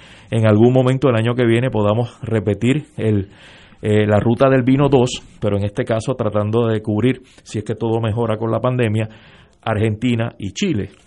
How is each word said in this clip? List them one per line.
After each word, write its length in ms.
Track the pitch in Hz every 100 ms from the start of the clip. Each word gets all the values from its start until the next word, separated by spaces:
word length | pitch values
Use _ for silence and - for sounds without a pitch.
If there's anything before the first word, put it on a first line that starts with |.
| - - -
en 160 | 113 110
algún 260 | 107 120
momento 340 | 127 127 131 139
del 100 | 113
año 180 | 113 120
que 100 | 117
viene 240 | 117 127
podamos 500 | 107 104 107 117 -
repetir 600 | 107 110 104 98 120 151 - -
el, 300 | 110 101 95 - - - - -
eh, 240 | 107 107 104
la 120 | 104
ruta 300 | 113 117 135
del 140 | 135
vino 260 | 123 131 143
dos, 200 | 135 123 - - -
pero 180 | 107 101
en 60 |
este 200 | 101 -
caso 320 | 123 110 107 104
tratando 520 | 107 104 104 117 113
de 140 | 110
cubrir, 400 | 110 104 123 127 - _
si 160 | - 110
es 40 |
que 120 | 104 110
todo 260 | 113 113
mejora 360 | 113 110 113 107
con 140 | 113
la 80 | 113
pandemia, 480 | 127 127 113 110 110 - - - _ _
Argentina 720 | - 107 110 107 127 117 117 -
y 140 | 98
Chile. 360 | - 202 117 - -